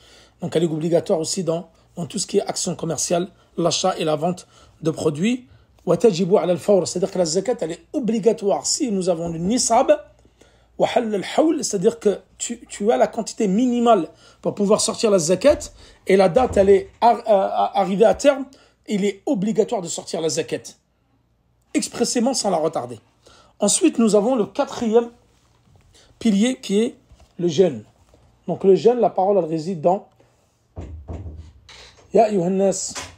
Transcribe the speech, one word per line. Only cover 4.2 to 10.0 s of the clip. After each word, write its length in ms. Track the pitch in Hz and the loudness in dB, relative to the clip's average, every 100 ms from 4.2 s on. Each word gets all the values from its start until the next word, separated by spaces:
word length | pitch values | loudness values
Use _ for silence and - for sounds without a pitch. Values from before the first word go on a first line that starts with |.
| 170 175 - _ _ _ | -2 -6 -10 _ _ _
de 100 | 160 | -6
produits. 560 | - 160 143 214 247 - _ _ _ - | -2 -2 0 -2 -2 -8 _ _ _ -2
Wa 120 | 175 | 2
tajibu 400 | 233 165 180 196 | 4 2 2 2
ala 140 | 170 | 2
al-fawr, 360 | 165 - 196 160 | -2 2 2 2
c'est-à-dire 240 | 180 185 | -4 -4
que 60 | 185 | -2
la 80 | 165 | -2
zakat, 300 | 170 254 240 | -2 -2 -4
elle 100 | 160 | -4
est 140 | 170 _ | -8 _
obligatoire 720 | 302 214 226 220 - 196 156 - | -6 -2 0 0 0 0 -2 -2
si 240 | - 262 | -4 -2
nous 180 | 196 180 | -2 -2
avons 200 | 165 170 | -2 -4
le 100 | 165 | -6
nisab, 520 | 175 247 - 233 311 294 | -2 -2 2 2 4 2